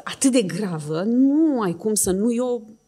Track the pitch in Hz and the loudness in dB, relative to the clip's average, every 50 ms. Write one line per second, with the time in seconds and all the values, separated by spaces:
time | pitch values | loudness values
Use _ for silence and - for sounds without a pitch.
0 | - - - - - 269 240 262 208 170 156 180 214 185 170 156 147 147 156 160 | -10 -10 -4 0 2 2 4 2 2 0 -2 -4 -4 -4 -6 -6 -6 -6 -4 -4
1 | 190 226 240 254 269 269 285 311 330 311 277 240 208 180 165 165 - 220 214 202 | -2 0 2 4 4 4 4 4 2 2 2 2 0 -2 -2 -2 -2 -2 -2 0
2 | - 202 180 185 214 240 233 233 254 247 247 233 214 214 - _ _ | 0 0 0 0 0 0 0 0 -2 -2 -2 -4 -6 -12 -20 _ _